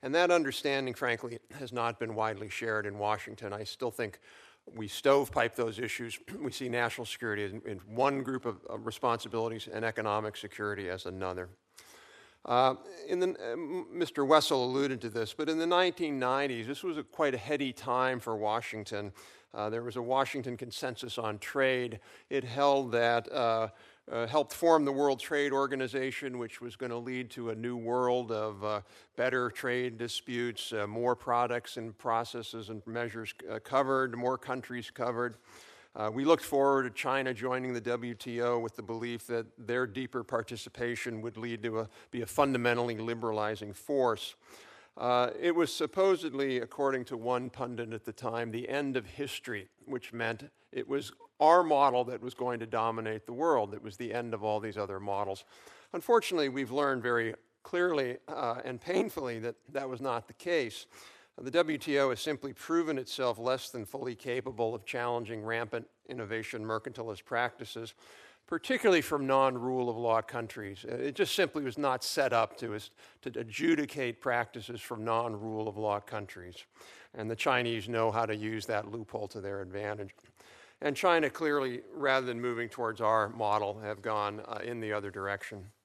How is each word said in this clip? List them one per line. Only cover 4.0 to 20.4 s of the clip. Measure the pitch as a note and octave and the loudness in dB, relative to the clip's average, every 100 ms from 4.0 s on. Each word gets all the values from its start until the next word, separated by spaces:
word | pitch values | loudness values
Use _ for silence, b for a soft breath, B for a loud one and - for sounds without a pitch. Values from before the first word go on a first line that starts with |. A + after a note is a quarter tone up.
| A2+ - B B B B - A2+ | -6 -6 B B B B -18 -10
we | G#2+ | -8
stovepipe | - C#3 C#3 C3+ - A#2 - | 2 6 6 6 2 0 2
those | A#2 A2 | -2 -2
issues. | A#2 - A#2+ - - | -4 -4 -6 -10 -10
<clears throat> | G3 | -8
We | C#3 | -6
see | - B2+ | -6 -4
national | A#2+ A#2 - A2+ | 0 0 -2 -8
security | - A#2+ G#2 G2+ | -6 -4 -2 -4
in, | G#2+ - | -6 -8
in | G2 G2 | -10 -8
one | A2+ C#3 C#3 | 2 2 2
group | B2+ C3 A#2+ | -2 -4 -4
of, | G2 - | -6 -8
of | A2 A2 | -8 -8
responsibilities | A2 B2+ A#2 A2 A#2 A2+ A2+ - | -2 0 0 0 -2 -2 -4 -8
and | G#2+ | -4
economic | A2+ A2 A2 G#2 G#2+ G#2 | -2 -2 0 0 -2 -6
security | G#2 - G#2 G2+ F#2+ | -12 -6 -4 -4 -4
as | F#2 F2+ | -6 -6
another. | F#2 F#2+ F#2 F2+ F2+ _ B B B B B B B - | -6 -4 -4 -8 -12 _ B B B B B B B 0
Uh, | A#2+ C3 C3 - F3 C#3 | 4 4 4 -8 -14 -4
in | F3 | 0
the, | F3+ | 0
uh, | - A#2 | 0 -4
m-, | B2 D#3+ F#3 - | -6 -4 -6 -6
Mister | C3+ E3+ - | -4 -2 0
Wessel | C#3 D#3 D3 C#3 | 8 8 8 2
alluded | B2+ C3 C#3 B2+ | 2 2 0 -2
to | A#2 | -4
this, | A2 A2 | -2 -4
but | - D#3 | -2 -2
in | D#3+ | 0
the | E3 | 4
nineteen | F3+ F3+ F3 E3 C#3 | 4 4 2 -2 0
nineties, | B2+ C3+ C#3 A#2+ A2+ | 2 2 0 -2 -4
this | C#3+ | -6
was | F#3+ D#3 | -4 -4
a, | |
quite | - - D3+ | -6 0 2
a | B2 | 2
heady | G#2 D3 C3+ | -2 -2 -2
time | A#2+ C3+ B2 B2+ B2+ | -4 -2 2 2 0
for | A#2 A2 | -2 -2
Washington. | G#2+ A2 - A2 G#2 G#2 G2+ G2 B B B | 0 0 -2 -8 -6 -6 -6 -10 B B B
Uh, | - G#2+ | -6 -4
there | A2+ | -2
was | A#2+ A2+ | -4 -6
a | |
Washington | A#2+ C3 C3+ C#3+ | 0 2 2 -2